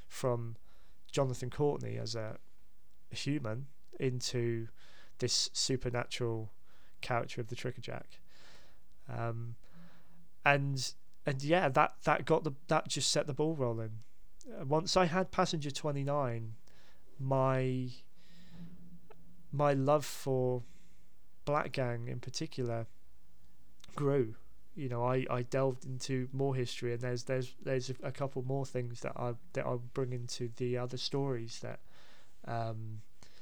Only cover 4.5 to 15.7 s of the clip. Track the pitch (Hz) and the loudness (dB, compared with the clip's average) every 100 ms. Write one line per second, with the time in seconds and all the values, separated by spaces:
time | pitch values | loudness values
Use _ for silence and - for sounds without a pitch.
4.5 | 117 113 - - - - - 120 - - | 0 -2 -6 -8 -8 -6 0 2 4 2
5.5 | - - 131 127 120 - - 120 113 107 | 2 2 2 2 0 0 0 0 0 -2
6.5 | - - - - - - 117 120 - 113 | -6 -6 -6 -6 -6 0 0 0 -2 -2
7.5 | 120 127 - - - - - - - - | -2 -2 -4 -4 -6 -6 -8 -8 -8 -8
8.5 | - - - - - - 117 117 117 117 | -6 -6 -6 -6 -6 -4 -2 -2 -2 -4
9.5 | 117 - - - - - - - - 143 | -6 -6 -6 -8 -8 -8 -6 -6 2 6
10.5 | 143 139 135 127 - - - - 135 143 | 6 6 2 0 -4 -6 -4 -2 0 4
11.5 | 170 156 139 151 - - 151 147 160 156 | 6 6 6 6 4 2 4 4 4 4
12.5 | 139 - 156 - - 131 151 147 135 156 | -2 2 2 2 0 4 4 2 2 2
13.5 | 160 123 113 113 110 - - - - 277 | 2 2 0 -2 -4 -4 -6 -6 -6 -6
14.5 | 220 135 156 180 185 180 175 185 - 180 | -6 2 4 6 6 6 6 2 4 4
15.5 | 165 143 | 2 0